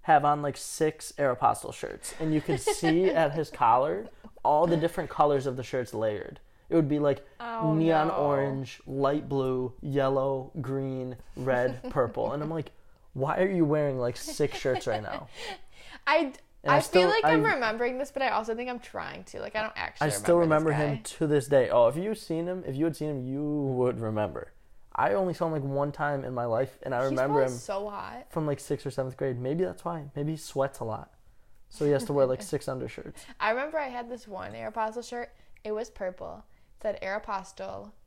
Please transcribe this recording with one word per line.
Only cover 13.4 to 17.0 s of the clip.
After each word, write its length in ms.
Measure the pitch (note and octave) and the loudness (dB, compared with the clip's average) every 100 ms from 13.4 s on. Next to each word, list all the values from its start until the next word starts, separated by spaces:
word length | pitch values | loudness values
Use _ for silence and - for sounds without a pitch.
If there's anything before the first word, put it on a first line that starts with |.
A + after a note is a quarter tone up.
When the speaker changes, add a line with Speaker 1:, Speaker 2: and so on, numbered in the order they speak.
| F#3+ | 2
Speaker 1:
you 160 | F#3 | 4
wearing, 340 | D3+ D3+ D3 C3 | 4 4 2 0
like, 160 | A#2+ | -2
six 420 | B2 - C#4+ D3 - | -4 -10 -2 -2 0
shirts 300 | C#3 B2 B2+ | 0 0 -2
right 160 | A2 | -4
now?" 240 | G#2 - - - G#4 F#4+ - | -4 -10 -10 -12 -12 -12 -16
Speaker 2:
<laughs> 400 | - - - - | -18 -18 -6 2
I, 100 | D#4 C#4+ - _ - | 2 2 -4 _ -6
Speaker 1:
And 80 | - | 4
I 40 | C#4+ | 4
Speaker 2:
I 20 | |
Speaker 1:
still, 220 | - F4+ | 6 6